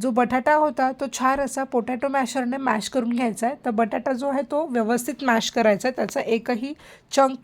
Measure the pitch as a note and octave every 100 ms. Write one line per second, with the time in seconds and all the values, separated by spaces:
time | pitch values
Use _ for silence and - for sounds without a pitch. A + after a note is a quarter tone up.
0 | A#3 A#3 A#3+ B3+ B3+ D4+ D4+ C#4+ C4 B3+
1 | C#4 - C4 C#4 C#4 C4+ C4+ B3+ A#3+ B3+
2 | C#4 C4+ B3 C#4 B3 C4+ C4+ A3 G3 C4+
3 | A3+ A#3+ B3 F#3+ A3+ D4 B3 A3 A3+ A#3
4 | A#3 C4 C#4 C4+ C#4+ D4 D#4+ A#3+ G#3+ A#3+
5 | A#3+ C4+ C4+ A3+ - - A3 G3+ B3+ B3+
6 | G#3+ C#4+ - A#3 A3+ A#3+ C4+ D4+ - -
7 | _ - C4+ C4